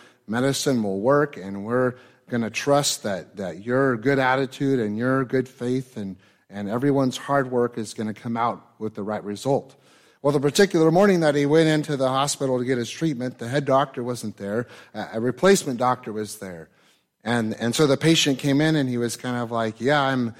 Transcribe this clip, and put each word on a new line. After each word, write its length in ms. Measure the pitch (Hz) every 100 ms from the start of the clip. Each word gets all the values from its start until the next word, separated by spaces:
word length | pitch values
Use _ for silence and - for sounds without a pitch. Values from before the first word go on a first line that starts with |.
| - _ -
medicine 520 | 113 135 135 147 127
will 180 | 104 98
work, 380 | 113 143 147 147
and 260 | 92 98
we're 300 | 104 123 127 127 - _ -
gonna 220 | 123 110
trust 520 | 117 - 143 135 -
that, 340 | 107 92 - -
that 260 | 95 85
your 320 | 110 127 135 117
good 220 | 120 139
attitude 600 | 127 131 131 - 139 135
and 200 | 107 107
your 260 | 123 135
good 240 | 123 131 127
faith 480 | - 123 127 131 -
and, 200 | 98 92 _ _ _
and 180 | 98 101
everyone's 480 | 117 143 135 131 120
hard 340 | - 139 127
work 280 | 123 120 120
is 160 | 107
gonna 180 | - 110
come 240 | 101 120 113
out 260 | 117 95 - -
with 160 | 110
the 80 | 107
right 220 | 101 107
result. 500 | 90 101 131 135 - - _ _ _ _
Well, 140 | 143
the 40 | 143
particular 520 | 139 139 196 170 160
morning 300 | 165 202 180
that 140 | 156
he 120 | 143 143
went 240 | 156 160
into 260 | 156 147 143
the 140 | 131
hospital 480 | 131 143 - 139 127
to 60 | 123
get 100 | 127
his 140 | 113
treatment, 480 | - 165 120 127 127
the 100 | 117
head 160 | 139
doctor 380 | 139 135 139 -
wasn't 340 | 120 120 110 -
there. 300 | 101 107 123 - -
A, 140 | 107 98
a 60 | 117
replacement 580 | 123 123 185 196 147 120
doctor 340 | 123 123 123
was 240 | 107 107 -
there. 280 | 95 85 80 _ _ _ _ _
And, 300 | 107 120 110
and 200 | 107 117
so 120 | 117 151
the 100 | 135
patient 420 | 160 160 147 131
came 220 | 143 139
in 160 | 156 156
and 120 | 131
he 80 | 120
was 200 | 120 -
kind 200 | 127 123
of 140 | 117
like, 300 | 117 113 104
"Yeah, 200 | 120 147
I'm, 340 | 135 131 117 110